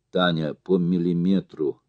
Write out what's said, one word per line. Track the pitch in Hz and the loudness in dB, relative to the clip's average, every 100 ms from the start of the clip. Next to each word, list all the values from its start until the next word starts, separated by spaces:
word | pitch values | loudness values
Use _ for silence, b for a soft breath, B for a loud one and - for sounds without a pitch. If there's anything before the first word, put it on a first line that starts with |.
| _ | _
Таня | 92 90 80 76 | -2 0 0 -4
по | - - 92 | -6 0 0
миллиметру | 87 90 87 85 90 95 - - 71 - | 2 0 0 0 2 0 -2 -6 -6 -6